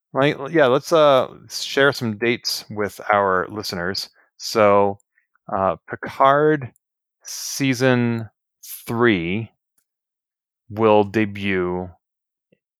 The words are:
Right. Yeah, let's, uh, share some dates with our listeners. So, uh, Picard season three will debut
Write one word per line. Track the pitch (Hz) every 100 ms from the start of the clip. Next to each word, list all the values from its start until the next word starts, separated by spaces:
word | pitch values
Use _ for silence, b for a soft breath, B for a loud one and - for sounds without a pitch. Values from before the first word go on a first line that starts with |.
| _
Right. | 135 143 - 135
Yeah, | 165 131
let's, | 139 -
uh, | 165 147 131 95 - 113
share | - - 139 143
some | - 117 104
dates | 117 120 - - -
with | 107 98 - -
our | 104 98 92 -
listeners. | 104 - 90 87 98 - _ _ -
So, | - 113 104 101 101 101 _ _ _ _ -
uh, | 98 95 82 -
Picard | - - - 135 143 151 151 123 _ _ _ _ _
season | - - - - 135 120 131 123 120 113 107 _ _ _ - - -
three | 117 120 95 82 104 113 _ _ _ _ _ _ _ _ _ _ _ -
will | 104 110 107 101
debut | 110 104 101 98 92 90 90 92 - _ _ _ _ _ _ _